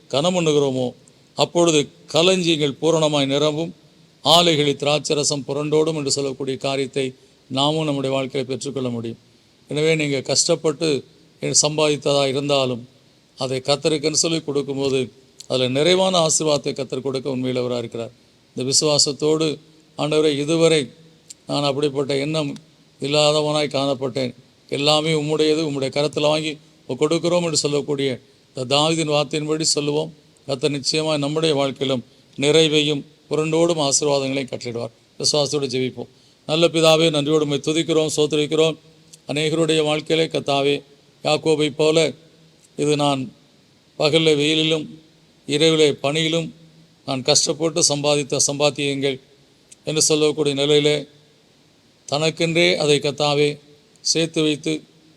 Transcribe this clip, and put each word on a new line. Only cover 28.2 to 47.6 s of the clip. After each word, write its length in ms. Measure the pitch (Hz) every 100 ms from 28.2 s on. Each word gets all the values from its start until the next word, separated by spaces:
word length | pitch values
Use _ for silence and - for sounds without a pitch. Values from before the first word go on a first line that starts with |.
| - _ _ -
இந்த 200 | 123 139
தாவீதின் 320 | 156 165 151
வார்த்தையின்படி 540 | 147 143 156 151 156
சொல்லுவோம். 520 | 160 151 147 147 160 - - _ -
கர்த்தர் 260 | 135 147
நிச்சயமாய் 460 | 143 123 156 156 151
நம்முடைய 380 | 143 156 160 139
வாழ்க்கையிலும் 500 | 139 123 135 127 - _ _ -
நிறைவையும் 640 | 143 156 160 151 147 147 - _ -
புரண்டோடும் 600 | 147 156 160 170 165 139
ஆசீர்வாதங்களையும் 580 | 139 147 143 135 135 127
கட்டளையிடுவார். 420 | 120 123 117 117 - _ -
விசுவாசத்தோடு 480 | 143 151 139 147 139
ஜெபிப்போம். 400 | 127 127 120 117 _ _ _ -
நல்ல 220 | 156 170
பிதாவே, 420 | 160 160 160 165
நன்றியோடு 320 | 151 143 156
உம்மை 140 | 147 143
துதிக்கிறோம், 520 | 147 160 160 156 156 151
ஸ்தோத்திரிக்கிறோம். 640 | 151 151 147 156 160 - - _ _ - -
அநேகருடைய 560 | 139 156 156 165 160
வாழ்க்கையிலே, 460 | 151 151 156 160 156
கர்த்தாவே, 540 | 143 135 139 139 143 - - _ _
யாக்கோபை 500 | 143 151 156 151 151 -
போல, 360 | 156 160 151 127 - - - _ _ -
"இது 180 | 147 147
நான் 360 | 147 139 127 - _ _ _ _ _ -
பகலிலே 360 | 151 160 160 147
வெயிலிலும் 520 | 147 156 160 156 151 - - _ _ _ -
இரவிலே 440 | 143 160 160 151
பனியிலும் 600 | 135 135 156 160 165 165 - - - _ _ -
நான் 160 | 131
கஷ்டப்பட்டு 760 | 123 147 - 143